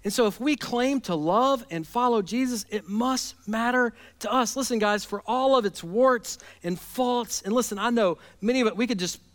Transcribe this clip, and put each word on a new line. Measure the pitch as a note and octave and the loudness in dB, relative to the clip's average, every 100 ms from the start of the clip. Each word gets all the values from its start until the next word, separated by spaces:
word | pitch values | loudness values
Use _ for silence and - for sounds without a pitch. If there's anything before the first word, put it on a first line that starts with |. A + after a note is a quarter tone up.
And | G3+ | -4
so | A3+ A3 | 0 0
if | - | 0
we | C4+ D4 | -2 -2
claim | - A#3+ C4 C#4 | -2 0 2 0
to | - E3 | -2 -2
love | D#3 G3+ C4 C4+ - | 2 2 2 0 -4
and | E3 D#3+ | -8 -4
follow | A#3+ B3 A#3 | 0 2 2
Jesus, | F3 A3+ C4 A#3 - | 0 -2 -2 -4 -6
it | G#3 F#3 | -8 -4
must | G#3 B3+ B3+ - - - | -2 0 -2 -4 -12 -6
matter | A3 A#3+ B3+ A#3+ - - _ | -2 0 2 0 -2 -20 _
to | G#3 | -2
us. | B3 A#3 C4+ | 0 0 -2
Listen, | B3+ A#3 | -2 0
guys, | G#3 G#3 - | 2 0 -4
for | G3+ - | -8 -2
all | B3+ C4+ C4 | 0 4 4
of | |
its | G3+ - | 2 -6
warts | E3+ G3+ C4 B3 - - - - | -4 2 4 4 -2 -14 -16 -10
and | F3 F3+ | -6 -6
faults, | - - B3 B3 A#3 - | -8 -2 0 0 -4 -6
and | F#3+ | -2
listen, | A#3+ A3+ G3+ | 0 0 -2
I | A3+ | 0
know | A#3 G3 D#3 - - | 2 2 0 -10 -6
many | G3+ B3+ | 0 2
of | A3+ | 2
it, | F#3 | 0
we | A#3+ | -2
could | G#3 | -2
just | F3 - - | -4 -8 -18